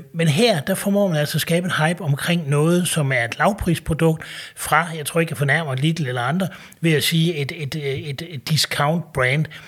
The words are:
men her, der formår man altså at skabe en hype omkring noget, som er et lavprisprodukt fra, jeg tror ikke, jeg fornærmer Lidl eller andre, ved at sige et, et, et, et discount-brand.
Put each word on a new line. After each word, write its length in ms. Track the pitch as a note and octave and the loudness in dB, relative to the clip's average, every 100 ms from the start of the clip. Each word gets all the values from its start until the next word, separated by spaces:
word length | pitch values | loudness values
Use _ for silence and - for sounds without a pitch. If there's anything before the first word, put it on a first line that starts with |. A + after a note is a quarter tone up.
| - | -8
men 140 | E3 E3 | 0 2
her, 340 | C#3+ A#3+ E3+ | 4 4 2
der 140 | D#3+ F#3 | 0 -2
formår 320 | G3+ G3+ G3+ | 0 2 2
man 100 | D3+ | 2
altså 200 | D3 D3+ | 0 -2
at 40 | |
skabe 240 | - E3 F#3 | 0 0 0
en 60 | |
hype 320 | - D#3 F3 | 0 0 0
omkring 460 | D#3+ C#3 - F3 C#3+ | 0 0 0 0 2
noget, 380 | D3 D#3 F3 F3+ | 2 4 2 2
som 240 | E3 C3+ | 0 0
er 120 | C3 | 0
et 140 | A#2 - | -2 2
lavprisprodukt 840 | E3 G#3 - E3 - D#3 E3 D#3+ - - - - | 0 2 0 -2 -2 2 2 0 -6 -16 -16 -10
fra, 320 | - D3+ E3+ D#3+ | 0 2 2 -6
jeg 80 | C#3+ | -2
tror 140 | E3 | -2
ikke, 120 | E3 | -2
jeg 60 | - | 0
fornærmer 380 | C#3+ D3 D#3+ C3 | 0 0 0 0
Lidl 320 | D3+ E3 C3 | 0 0 -2
eller 140 | B2 | -2
andre, 260 | A#2+ F3 F#3+ - - - | 0 0 -2 -6 -20 -2
ved 100 | D#3+ | 2
at 120 | D3+ | 2
sige 320 | - E3 E3 D#3 | 2 2 2 0
et, 160 | C3+ E3+ | -4 -6
et, 200 | C#3+ D#3 | -6 -4
et, 460 | C#3+ C#3 D#3+ C3+ E3 | -4 -4 -6 -8 -10
et 200 | D3 - | -10 0
discount-brand. 960 | D#3 - - D3 E3 - - B2+ D3 D3+ - | 0 0 0 0 0 -2 0 2 2 -2 -6